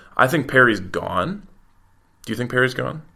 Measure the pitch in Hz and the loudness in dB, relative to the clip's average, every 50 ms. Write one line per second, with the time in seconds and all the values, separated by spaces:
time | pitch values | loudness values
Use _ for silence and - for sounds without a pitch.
0 | - - - - - 131 147 156 139 - - 131 127 120 107 95 90 92 92 85 | -20 -10 0 0 0 2 2 0 -2 2 4 6 6 6 4 0 -4 -6 -8 -8
1 | - - 90 92 90 - 98 208 - - - _ _ _ _ _ _ _ _ _ | -6 -4 -4 -4 -4 -4 -6 -10 -12 -18 -20 _ _ _ _ _ _ _ _ _
2 | _ _ _ _ - - 110 - 123 123 - 123 127 131 127 127 127 131 - 156 | _ _ _ _ -12 -10 -8 -6 -6 -2 0 2 2 2 0 -4 -6 -6 -8 -10
3 | 160 - _ | -14 -18 _